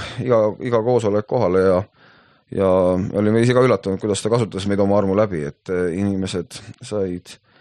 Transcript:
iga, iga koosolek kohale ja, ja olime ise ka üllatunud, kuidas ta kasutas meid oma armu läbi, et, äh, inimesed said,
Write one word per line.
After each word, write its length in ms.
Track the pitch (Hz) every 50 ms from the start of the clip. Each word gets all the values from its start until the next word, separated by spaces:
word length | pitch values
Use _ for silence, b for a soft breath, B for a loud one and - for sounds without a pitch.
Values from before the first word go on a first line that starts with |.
| B B B 131
iga, 220 | 123 127 120 110 107 107 95 -
iga 240 | - 123 120 113 110
koosolek 440 | 123 127 120 110 104 101 104 104
kohale 360 | - - 127 107 87 92 95 92
ja, 160 | 95 92 90 104 b b b b b b b b b b b b _
ja 180 | - - 98 95 92 95 90 90 92 92 104 - -
olime 240 | 101 107 107 107 117
ise 160 | 117 123 123
ka 80 | 127 127
üllatunud, 400 | 127 110 95 - 98 95 92 -
kuidas 160 | 107 98 -
ta 120 | - 107
kasutas 360 | 113 120 113 90 87 95 95
meid 160 | 101 101 98 101
oma 160 | 98 101 104
armu 160 | 98 95 95
läbi, 280 | 104 110 101 95 78 71
et, 240 | 71 - _ _ -
äh, 160 | 92 90 90 87 82
inimesed 640 | 95 101 101 98 95 92 92 - 90 85 - - - - - - _
said, 560 | 123 - 107 104 95 92 90 90 - - - - b b b b